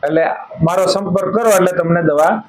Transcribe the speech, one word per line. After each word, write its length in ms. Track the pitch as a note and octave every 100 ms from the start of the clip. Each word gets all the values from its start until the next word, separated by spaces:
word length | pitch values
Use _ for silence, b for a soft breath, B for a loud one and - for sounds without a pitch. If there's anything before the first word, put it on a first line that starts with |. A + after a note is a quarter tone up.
એટલે 220 | C#3+ D#3+ E3 - - -
મારો 220 | D#3+ F3+ F#3
સંપર્ક 440 | F#3+ G3 F#3 F#3+
કરો 180 | G3+ A3+
એટલે 220 | F#3+ F3+
તમને 300 | F3+ E3 E3+
દવા 300 | D#3+ D3 D#3+ A3